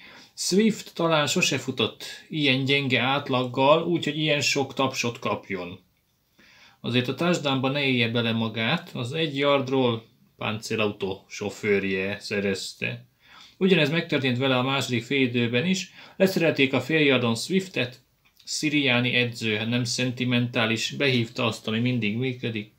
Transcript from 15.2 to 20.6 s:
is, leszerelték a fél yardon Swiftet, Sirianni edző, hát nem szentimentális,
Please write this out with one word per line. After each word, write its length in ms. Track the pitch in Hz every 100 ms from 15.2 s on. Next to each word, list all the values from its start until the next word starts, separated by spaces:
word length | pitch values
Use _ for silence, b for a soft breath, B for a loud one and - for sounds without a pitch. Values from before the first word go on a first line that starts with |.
| 127 120 117 123 180
is, 240 | 190 - B B -
leszerelték 560 | 190 175 160 143 135
a 80 | 127
fél 200 | - 156
yardon 340 | 143 127 117
Swiftet, 640 | 113 - 185 185 - 120 - _ _ _ _
Sirianni 720 | - - 156 147 135 120 123
edző, 420 | 123 117 - 113 107
hát 120 | 113
nem 160 | 123
szentimentális, 1080 | 120 - 127 120 127 123 123 123